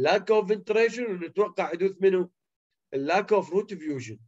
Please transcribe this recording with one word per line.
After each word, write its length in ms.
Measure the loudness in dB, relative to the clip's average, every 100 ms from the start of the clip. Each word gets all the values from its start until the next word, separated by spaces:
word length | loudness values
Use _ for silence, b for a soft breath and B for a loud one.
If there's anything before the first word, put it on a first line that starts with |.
lack 240 | 2 2 2
of 160 | 2 2
ventilation 640 | -2 0 2 2 0 -6
ونتوقع 580 | -6 -4 -2 -2 -2 -4
حدوث 300 | -2 -2 2
منه؟ 300 | 2 2 0 _ _ _ _ _ _
ال 180 | -6 0
lack 240 | 0 2 0
of 140 | 2
root 240 | -2 -4
fusion. 420 | -6 -8 -8 -10 -16